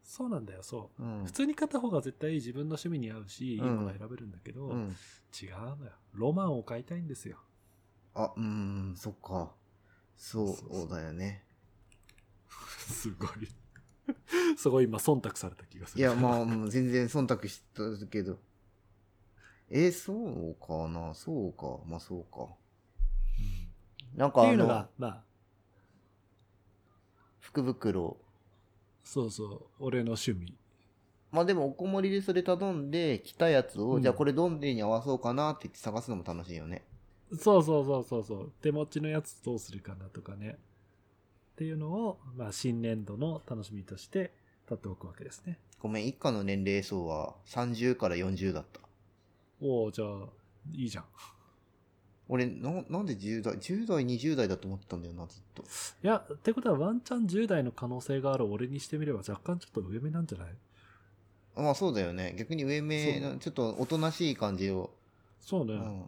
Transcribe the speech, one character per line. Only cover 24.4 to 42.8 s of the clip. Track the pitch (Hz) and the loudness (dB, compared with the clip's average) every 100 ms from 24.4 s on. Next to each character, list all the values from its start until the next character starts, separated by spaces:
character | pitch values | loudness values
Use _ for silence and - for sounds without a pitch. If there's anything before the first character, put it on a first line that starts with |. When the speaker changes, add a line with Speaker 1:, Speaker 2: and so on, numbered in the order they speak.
Speaker 2:
あ | |
の、 | 117 | 10
Speaker 1:
っ | |
て | |
い | 117 | 10
う | |
の | 113 | 6
が、 | 113 104 - | 4 -2 -6
ま | 120 | -6
あ。 | 92 - _ _ _ _ _ _ _ _ _ _ _ _ _ _ _ _ _ _ _ _ _ | -6 -18 _ _ _ _ _ _ _ _ _ _ _ _ _ _ _ _ _ _ _ _ _
Speaker 2:
福 | - 147 | -4 0
袋。 | 127 127 113 95 85 - _ _ _ _ _ _ _ _ | 0 2 2 2 0 -4 _ _ _ _ _ _ _ _
Speaker 1:
そ | - 143 117 | -6 -2 -2
う | |
そ | 101 104 101 - _ | -4 -10 -10 -16 _
う。 | |
俺 | 135 123 | 0 2
の | 117 | 2
趣 | 113 - | 0 0
味。 | 95 87 - _ _ _ _ _ _ _ | -2 -4 -14 _ _ _ _ _ _ _
Speaker 2:
ま | 160 | 2
あ | |
で | 175 | 4
も、 | 185 139 | 4 2
お | |
こ | 135 185 | 0 0
も | 196 | 2
り | 190 | 2
で | 196 | 2
そ | 196 | 2
れ | 185 | 2
頼 | 185 180 196 | 4 2 2
ん | 170 139 | 0 0
で、 | 160 165 120 | 2 2 0
来 | - | -2
た | - 170 | 4 6
や | 143 | 8
つ | 123 - | 6 0
を、 | 107 139 | 2 6
Speaker 1:
う | |
ん。 | |
Speaker 2:
じ | 127 | 6
ゃ | |
あ | |
こ | 123 | 6
れ | 143 | 4
ど | 139 175 | 4 2
ん | 156 | 2
で | 143 | 0
に | 120 | 2
合 | 104 | 2
わ | 113 | 2
そ | 131 | 2
う | 131 | 0
か | 120 | 2
な | 127 151 | 2 0
っ | |
て | 147 | -2
言 | 95 | -8
っ | |
て | - | -8
探 | 110 110 | -4 -4
す | - | -4
の | 104 | -6
も | |
楽 | 85 85 87 | -4 -6 -6
し | |
い | 82 | -8
よ | 78 | -8
ね。 | 90 - - - - - 165 | -10 -12 -20 -20 -20 -12 2
Speaker 1:
そ | 214 196 | 8 8
う | |
そ | 156 151 | 8 4
う | |
そ | 135 135 | 4 0
う | |
そ | 117 120 | 0 -4
う | |
そ | 104 101 | -2 -6
う。 | 147 - | -8 -2
手 | 151 | 0
持 | 151 147 | 0 -2
ち | 156 | -2
の | 156 | -2
や | 156 | -2
つ | 151 - | -4 -8
ど | - | -6
う | 117 | -6
す | - | -6
る | 98 | -12
か | - | -12
な | 92 95 | -12 -12
と | - | -12
か | 98 | -12
ね。 | 101 104 123 - _ _ _ _ _ _ _ _ - | -10 -10 -12 -20 _ _ _ _ _ _ _ _ -8
っ | |
て | |
い | 160 | -6
う | 156 | -4
の | 156 | -4
を、 | 190 226 - 135 123 | -2 -2 -4 -10 -8
ま | 110 | -8
あ、 | |
新 | - 127 117 | -4 -2 0